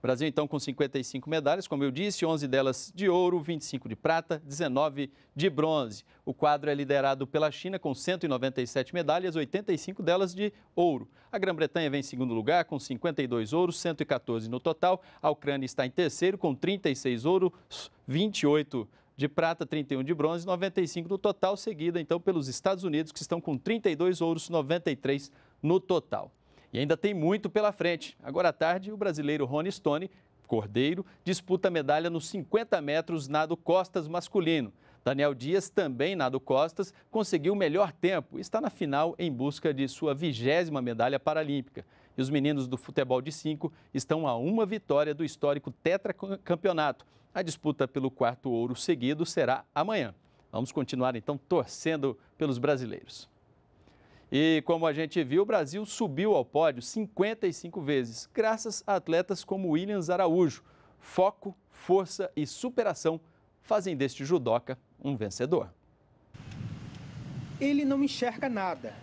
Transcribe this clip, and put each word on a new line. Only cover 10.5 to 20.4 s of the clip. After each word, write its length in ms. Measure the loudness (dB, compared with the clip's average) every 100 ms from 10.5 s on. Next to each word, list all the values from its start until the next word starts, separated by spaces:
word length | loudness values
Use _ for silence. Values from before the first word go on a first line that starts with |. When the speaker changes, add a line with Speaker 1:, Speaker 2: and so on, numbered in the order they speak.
| -6 _ 0
Speaker 1:
ouro. 320 | 2 0 -8 _ _
A 60 | -2
Grã-Bretanha 520 | -2 0 0 0 0
vem 100 | -2
em 40 |
segundo 300 | -4 -4 -2
lugar, 320 | 0 2 2 2
com 120 | -6
cinquenta 420 | -6 -4 -2 -2
e 60 | -2
dois 260 | -2 0
ouros, 280 | 2 0 0
cento 220 | -4 -4
e 20 |
quatorze 440 | -2 -2 -2 -4 -4
no 120 | -4
total. 420 | -2 2 2 2 -4 -4
A 80 | -2
Ucrânia 380 | 0 -2 -2 -4
está 180 | -2
em 60 | -2
terceiro, 480 | 0 0 2 0 2
com 160 | -2
trinta 340 | 0 -2 0 0
e 60 |
seis 300 | 0 -2 0
ouros, 680 | 2 4 2 -2 _ -16 -16 _ -4
vinte 360 | 0 0 2
e 40 | 4
oito 400 | 4 2 -6 -6 _ _ -4
de 100 | -2
prata, 380 | 2 0 0 -4
trinta 280 | -4 -2
e 20 | -2
um 80 |
de 100 | -2
bronze, 320 | 2 2 0